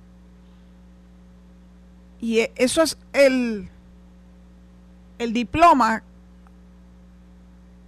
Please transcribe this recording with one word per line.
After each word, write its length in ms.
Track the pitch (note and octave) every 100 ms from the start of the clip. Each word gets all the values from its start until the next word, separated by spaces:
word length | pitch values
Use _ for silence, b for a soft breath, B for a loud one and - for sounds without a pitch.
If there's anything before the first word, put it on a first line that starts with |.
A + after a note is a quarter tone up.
| - - - - - - - - - - - - - - - - - - - - - -
Y 160 | A3+ A3
e-, 140 | A3+ -
eso 260 | B3 D#4+
es 140 | D#4+ - -
el, 560 | C4 C#4 C4 A#3+ G#3+ F3+ - - - - - - - - - - - - - - -
el 160 | A#3
diploma 680 | A3+ A#3+ D#4 E4+ D4+ A3 A3 - - - - - - - - - - - - - - - - - -